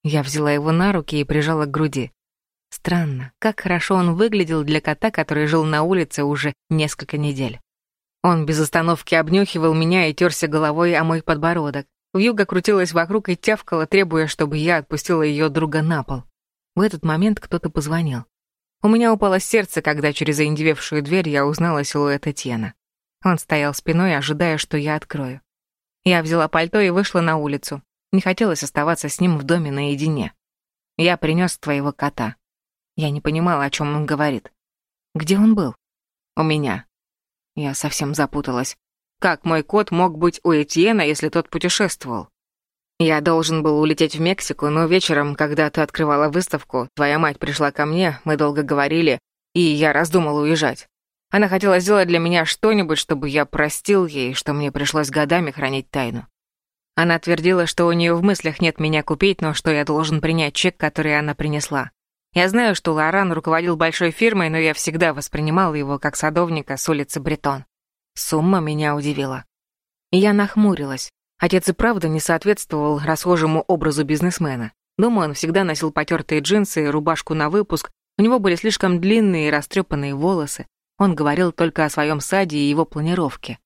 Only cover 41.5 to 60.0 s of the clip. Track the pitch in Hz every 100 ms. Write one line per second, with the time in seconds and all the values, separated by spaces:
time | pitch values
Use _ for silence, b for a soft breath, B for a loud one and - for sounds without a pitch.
41.5 | 165 180 - 190 - 131 113 - _ _
42.5 | _ _ _ _ _ 165 156 156 165 160
43.5 | 160 156 151 156 156 156 151 165 196 -
44.5 | - 147 151 165 185 180 147 147 143 151
45.5 | 147 151 - 151 - 151 143 151 156 180
46.5 | 151 - 127 120 - 143 151 156 143 147
47.5 | 143 147 139 147 165 185 143 - 151 147
48.5 | 147 139 143 143 160 160 123 _ _ _
49.5 | 175 170 147 156 143 160 180 156 147 147
50.5 | 160 147 - - _ _ _ _ 202 208
51.5 | 185 202 185 180 208 180 170 165 175 160
52.5 | - 220 214 170 156 - 147 143 147 143
53.5 | - 151 - - 196 175 143 123 127 -
54.5 | 147 143 - 143 156 143 151 147 170 160
55.5 | 139 135 135 - 143 120 117 - _ _
56.5 | _ _ _ _ - 170 165 - 165 170
57.5 | 185 170 - 170 170 170 170 196 190 160
58.5 | 151 165 - 156 156 147 151 196 190 160
59.5 | 147 165 147 147 151